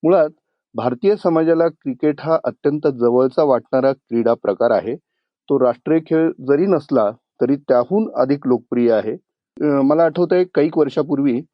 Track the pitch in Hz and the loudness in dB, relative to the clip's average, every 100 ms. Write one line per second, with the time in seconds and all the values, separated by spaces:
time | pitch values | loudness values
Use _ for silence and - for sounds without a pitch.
0 | 156 185 151 - _ _ _ 117 117 123 | 2 2 2 -4 _ _ _ -6 -4 -2
1 | 190 202 185 165 160 165 165 165 143 123 | -2 0 0 0 2 2 0 -2 -10 -4
2 | 151 147 151 160 - - 147 147 151 127 | -2 -2 -2 -2 -2 -4 -4 -2 -2 0
3 | 120 123 131 131 151 123 - 135 135 135 | 0 2 0 0 0 0 0 0 0 -2
4 | _ 117 117 117 - 98 120 107 92 147 | _ -2 0 0 -2 -2 0 0 -2 -10
5 | _ _ _ _ _ 139 127 117 - 160 | _ _ _ _ _ 0 0 -2 -2 -2
6 | 160 160 160 - 131 143 190 175 - 131 | 0 0 0 -4 -2 0 2 0 0 0
7 | 104 113 _ _ 120 143 - 127 123 196 | 0 -4 _ _ -2 -2 0 0 2 -2
8 | 220 - 131 143 139 127 - 123 120 110 | -2 -2 -2 -2 0 -2 -2 -2 2 2
9 | 107 143 _ _ _ - 151 139 135 151 | -2 -8 _ _ _ -6 -2 0 2 2
10 | 165 160 175 180 180 - 151 156 143 147 | 0 0 0 0 0 0 0 0 -2 -2
11 | 139 139 139 120 156 | -4 -2 0 -2 -6